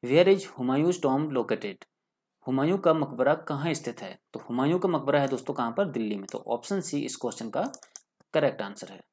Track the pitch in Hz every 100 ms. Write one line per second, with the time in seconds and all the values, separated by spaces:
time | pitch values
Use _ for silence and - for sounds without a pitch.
0 | 123 147 180 196 - - 127 135 165 175
1 | 143 135 156 135 110 107 104 95 - _
2 | _ _ _ _ - 135 147 196 170 156
3 | 143 120 127 156 - 143 147 139 - 117
4 | 98 - _ 110 - 120 139 175 180 160
5 | 135 143 139 131 - 139 117 117 196 120
6 | 110 101 98 - - 117 - 196 - 143
7 | - - 123 - 117 120 233 - - -
8 | _ _ _ 156 143 - 101 101 90 95
9 | -